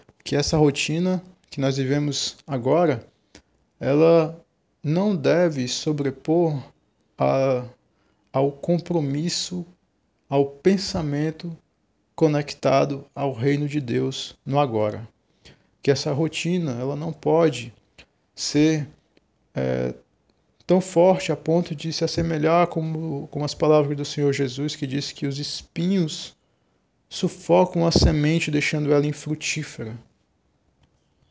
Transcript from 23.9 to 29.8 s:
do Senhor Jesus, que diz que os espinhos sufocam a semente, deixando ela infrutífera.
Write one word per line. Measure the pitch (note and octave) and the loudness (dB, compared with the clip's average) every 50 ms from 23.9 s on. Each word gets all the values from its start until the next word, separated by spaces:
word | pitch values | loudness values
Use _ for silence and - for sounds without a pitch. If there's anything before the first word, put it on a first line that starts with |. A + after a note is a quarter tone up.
| D3 C#3 | -2 -4
do | D3 | -6
Senhor | C#3+ - D3+ C#3+ C#3+ | -8 -4 0 0 0
Jesus, | C#3 C3+ C#3 B2+ A#2+ C3+ C#3+ C#3+ - - | 2 2 -2 -2 -2 -4 -6 -6 -6 -6
que | D3 C3+ | -8 -4
diz | B2+ C#3+ C#3 - | -4 -6 -6 -6
que | - - - C#3+ | -8 -6 -6 -6
os | C#3 C#3 | -4 -6
espinhos | D3 - - - - - _ - E3+ F3+ G3 G3 E3+ D3+ - - - - - _ _ _ _ _ _ _ _ _ _ _ _ _ _ _ | -8 -8 -10 -12 -14 -10 _ -4 0 0 2 2 2 0 -2 -8 -12 -16 -18 _ _ _ _ _ _ _ _ _ _ _ _ _ _ _
sufocam | - - - F3 - - - - E3 F3+ F#3 F3+ - E3+ E3 | -8 -4 -4 -4 -4 -6 0 4 4 4 4 4 2 0 0
a | E3 | 2
semente, | D#3+ - - F3 D#3 D3+ D3 D3+ D#3+ E3 D#3+ - | 2 4 4 4 4 4 2 2 2 0 0 0
deixando | D3 D3 C#3+ - - D3+ D3+ C#3+ D3 | -2 -2 -2 0 -2 -2 0 2 2
ela | D3 C#3+ | 2 2
infrutífera. | D3+ D3 - - D3+ D3+ D3+ - - - D#3 D3+ - - - | 0 -4 -6 -6 -8 -8 -6 -6 -6 -6 -6 -8 -10 -12 -12